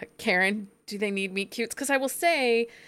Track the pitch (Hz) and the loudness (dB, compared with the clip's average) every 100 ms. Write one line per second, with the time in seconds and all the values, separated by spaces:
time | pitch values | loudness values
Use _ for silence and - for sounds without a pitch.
0 | - - 226 180 190 214 202 _ - 202 | -6 -6 0 2 2 0 -6 _ -12 -4
1 | 208 196 196 190 196 - 226 - 277 269 | -2 0 -2 -2 -4 -4 -6 -4 0 0
2 | 262 - 339 320 247 233 233 - | 0 0 2 2 4 2 0 -6